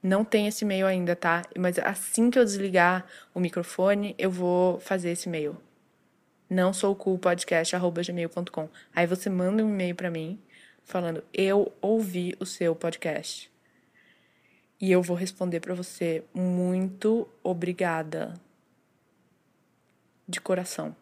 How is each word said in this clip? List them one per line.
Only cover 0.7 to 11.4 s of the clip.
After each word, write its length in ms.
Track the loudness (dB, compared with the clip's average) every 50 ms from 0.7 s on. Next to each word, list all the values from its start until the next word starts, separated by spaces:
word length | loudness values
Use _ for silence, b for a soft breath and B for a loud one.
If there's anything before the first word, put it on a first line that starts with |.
| 0 2 2
ainda, 280 | 2 2 2 0 0 -2
tá? 280 | 0 2 2 2 2 0 -6 -4
Mas 220 | 0 0 0 2 2
assim 520 | 0 0 -2 -2 -6 -4 2 4 4 4
que 80 | 6 6
eu 60 | 4
desligar 640 | 4 4 -2 -2 2 4 6 6 6 4 2 -4 B B B B B _
o 40 | -2
microfone, 760 | -2 0 0 -4 -6 -4 -2 2 4 4 4 4 0 -4 -4 -2
eu 120 | -2 -2
vou 500 | 0 0 0 2 4 4 4 4 2 0
fazer 300 | -2 -2 -2 -2 0 -2
esse 180 | -4 -4 -4 -6
e-mail. 280 | -4 -2 -4 -4 -6 -8 -16 _ _ _ _ _ _ _ _ _ _ _ _ _ _ _ _ _
não 220 | 2 2 2 2
sou 220 | 2 2 0 0 0
cool 240 | 0 0 -2 0 2
podcast 560 | 2 2 2 2 0 0 0 0 2 0 -2
arroba 280 | 0 0 0 0 -2
gmail 260 | -4 -4 -4 -4 -4 -4
ponto 240 | -4 -6 -8 -6
com. 160 | -6 -8 -8 -8 B B B B B
Aí 120 | 0 2
você 240 | 2 0 -2 -2 -2
manda 340 | 0 0 0 2 2 2 2
um 60 | 2
e-mail 240 | 0 0 -2 -2 -4
pra 160 | -4 -6 -6
mim 280 | -4 -4 -6 -8 -8 -12 -14 B B B B B B B B
falando, 400 | -6 -4 -4 -2 -2 -4 -6 -8 _
"Eu 400 | -2 0